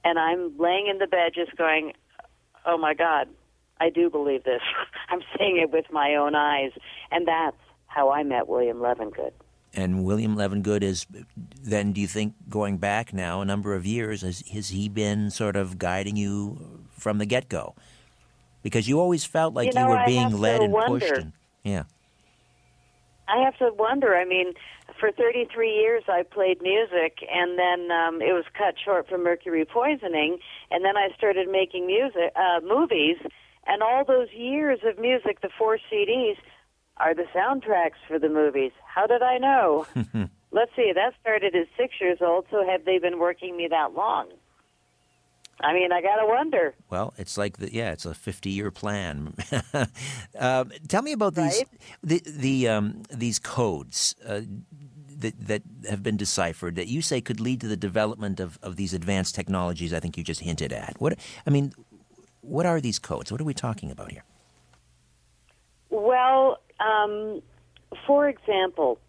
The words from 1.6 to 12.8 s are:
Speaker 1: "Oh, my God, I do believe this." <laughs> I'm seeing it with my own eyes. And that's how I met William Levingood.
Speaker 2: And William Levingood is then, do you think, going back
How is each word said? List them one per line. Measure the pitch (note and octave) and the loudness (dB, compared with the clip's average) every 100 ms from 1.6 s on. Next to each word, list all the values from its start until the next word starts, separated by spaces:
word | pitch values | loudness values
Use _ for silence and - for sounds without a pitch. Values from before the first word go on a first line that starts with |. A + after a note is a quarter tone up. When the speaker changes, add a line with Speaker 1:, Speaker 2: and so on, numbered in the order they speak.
| E3 D#3 D#3 - _ - - _ _ _ | 2 2 -2 -12 _ -20 -20 _ _ _
Speaker 1:
"Oh, | D#3+ E3 | -2 0
my | D#3 | 0
God, | D3+ E3 D3+ C3+ - _ _ _ _ | 2 2 2 0 -8 _ _ _ _
I | E3 | 0
do | E3 E3+ | 4 2
believe | D#3 C#3+ C3+ | 2 0 0
this." | C3 B2 - - | 0 -2 -2 -6
<laughs> | - - - | -8 -12 -6
I'm | F3+ - - | -6 -6 -2
seeing | G3+ F3+ | 2 2
it | D#3+ | 2
with | D#3+ D#3 | 0 -2
my | D#3 C#3+ | -2 2
own | D3 D3 | 2 2
eyes. | D3+ D3 D3 C3+ - - - - | 2 2 0 -2 -8 -18 -20 -4
And | E3+ E3+ | -2 0
that's | E3 D#3 - _ _ _ | 0 0 -4 _ _ _
how | D3 C#3 | 2 4
I | C#3+ | 4
met | C#3+ B2 - | 0 -2 0
William | A#2 A#2+ A#2 | 0 0 0
Levingood. | A#2+ A#2+ G#2+ - C2+ - _ _ _ | -2 -2 -4 -8 -10 -10 _ _ _
Speaker 2:
And | - F#2 F#2 | -4 0 0
William | F#2 G#2 A2 G#2+ | 2 0 0 0
Levingood | G2+ G2+ G2 G#2 | 0 0 0 0
is | G2 F#2+ - G2+ - - | 0 -2 -8 -16 -18 -18
then, | A2+ - A#2 G#2 G2+ | -18 -14 -2 0 0
do | G2+ | 0
you | G2+ | -2
think, | G#2+ G#2+ - - | -2 -4 -6 -8
going | G#2+ G2+ | -4 -2
back | F#2+ | -2